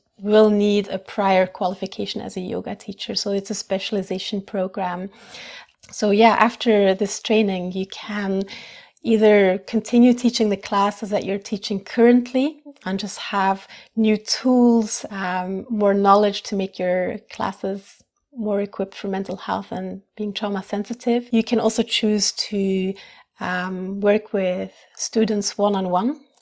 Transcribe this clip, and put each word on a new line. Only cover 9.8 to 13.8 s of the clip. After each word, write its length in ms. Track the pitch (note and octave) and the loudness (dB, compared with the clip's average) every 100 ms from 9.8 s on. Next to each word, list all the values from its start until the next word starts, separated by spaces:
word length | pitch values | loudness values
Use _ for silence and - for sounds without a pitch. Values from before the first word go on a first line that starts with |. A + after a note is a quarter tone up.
| - A#3+ B3 | 2 6 6
teaching 360 | A#3+ A#3+ A#3 G#3+ | 6 2 2 0
the 80 | G3 | -2
classes 540 | - G3+ G3+ G#3 G3 | -2 0 0 -2 -4
that 140 | G3+ | -4
you're 140 | - G3 | -2 -6
teaching 400 | - G3+ - G3 | -6 -8 -4 -6
currently 840 | - - A#3 B3 A#3+ B3+ C#4+ D#4 D4 - | -2 4 6 6 4 0 -2 -4 -16 -12
and 140 | F#3+ G3 | -6 -6
just 200 | G3+ - | -6 -10
have 500 | - G3+ F#3+ G3 - - | -4 0 0 -2 -8 -20